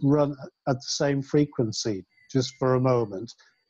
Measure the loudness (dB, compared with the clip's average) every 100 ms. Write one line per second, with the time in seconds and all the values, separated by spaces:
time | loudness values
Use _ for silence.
0 | 2 4 2 -2 -14 -8 -4 -4 -4 -2
1 | 0 -2 0 2 2 0 -4 -2 -4 -6
2 | -8 _ -6 -2 -2 -2 0 2 2 2
3 | 0 -6 -12 -16 _ _